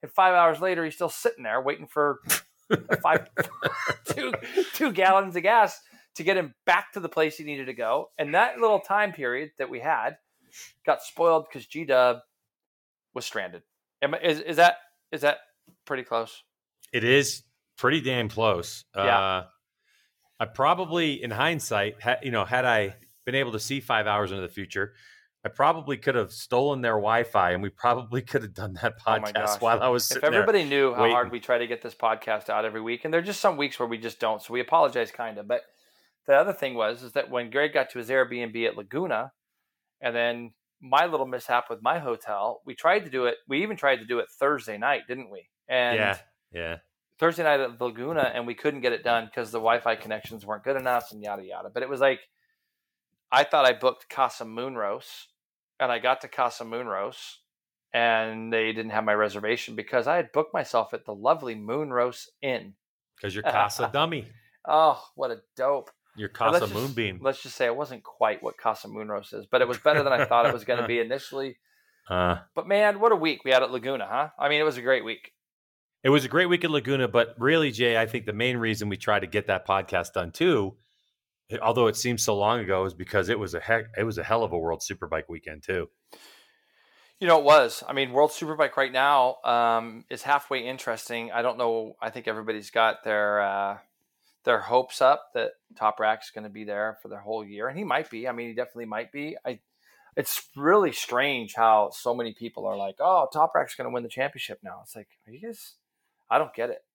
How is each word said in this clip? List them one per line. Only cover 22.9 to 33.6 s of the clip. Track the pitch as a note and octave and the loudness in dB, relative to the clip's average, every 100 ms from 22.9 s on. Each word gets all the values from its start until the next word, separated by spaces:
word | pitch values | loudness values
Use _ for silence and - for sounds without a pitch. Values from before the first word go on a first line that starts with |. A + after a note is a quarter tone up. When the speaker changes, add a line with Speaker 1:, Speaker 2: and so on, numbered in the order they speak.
| G2 _ _ | -6 _ _
Speaker 2:
been | - | -4
able | C3 C3 | -2 -2
to | A2 | -4
see | - C#3 | -6 -8
five | - A2+ G#2+ | 0 0 2
hours | G#2 G2+ | 0 0
into | G2 | -4
the | F2+ | -8
future, | - F#2+ G2 G2+ _ - - _ _ | -10 -10 -6 -6 _ -20 -20 _ _
I | - | -12
probably | - D3 E3 C#3+ C3+ | 0 0 2 -4 -4
could | - | 0
have | B2 G2+ | 0 -2
stolen | - - B2 C#3+ C3+ | -6 -2 0 0 0
their | A#2+ | 0
Wi-Fi, | A2 G#2 A2+ A#2 G#2 F2+ | 0 2 0 2 2 2
and | F2+ | 0
we | G2 | -4
probably | - A#2+ B2 A#2 A#2+ | -2 0 0 -2 -6
could | A#2+ C3+ | -2 -4
have | A2 | -4
done | F#2 G2+ F#2 | -10 -10 -4
that | A#2 A2+ - | -4 -2 0
Speaker 1:
Oh | A2 | 0
my | G#2+ | 0
Speaker 2:
podcast | |
Speaker 1:
gosh. | G#2+ G#2 G2+ | -2 -2 0
Speaker 2:
while | A2+ A#2 | 2 4
I | B2 | 4
was | B2 | 2
Speaker 1:
If | A#2+ C3 | 0 0
Speaker 2:
sitting | D3 | 2
there | D#3 | 4
Speaker 1:
everybody | G3+ G#3 D3+ | 4 4 2
knew | C#3 C3+ | 4 4
how | B2 | 4
Speaker 2:
waiting. | B2 | 4
Speaker 1:
hard | B2 B2 | 4 2
we | A#2+ | -4
try | - B2 | 0 0
to | A#2+ | 0
get | A#2 | -6
this | A#2+ | -8
podcast | - A#2 A2 - G#2+ - | -2 0 0 -2 -4 -2
out | G#2+ | -2
every | A2 A2 | -2 -4
week, | A2+ A#2+ | -6 -6
and | D#3+ | -2
there | D#3+ | -2
are | |
just | F3+ G3+ | -2 0
some | G#3 | 0
weeks | D#3 | 2